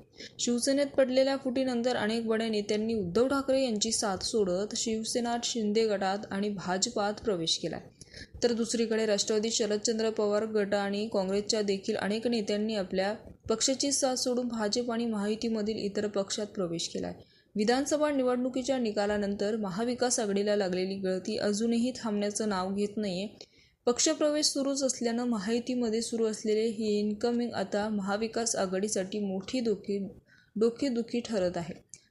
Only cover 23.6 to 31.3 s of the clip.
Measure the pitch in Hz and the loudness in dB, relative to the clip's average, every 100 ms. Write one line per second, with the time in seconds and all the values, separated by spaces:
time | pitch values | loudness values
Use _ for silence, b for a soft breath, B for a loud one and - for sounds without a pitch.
23.6 | B B - 247 320 294 302 302 302 285 | B B 0 2 2 2 2 2 2 2
24.6 | 277 277 269 - 233 233 247 226 190 240 | 0 0 0 0 -2 0 0 0 0 0
25.6 | 240 247 233 220 226 226 226 214 214 214 | 0 0 0 0 -2 0 0 0 0 2
26.6 | 226 220 214 208 208 208 240 240 240 - | 2 0 0 2 2 0 0 0 0 -2
27.6 | 196 208 214 208 196 202 226 226 226 - | -2 -2 0 -2 0 0 -2 -2 -2 0
28.6 | 190 190 214 208 190 214 202 190 190 254 | 0 0 0 -2 -2 -2 -2 -4 -4 -2
29.6 | 233 185 - 202 190 - - b b 208 | 0 -2 -2 -4 -4 -12 -20 b b 0
30.6 | 233 233 277 233 226 240 233 | 0 2 -2 0 -2 -2 -2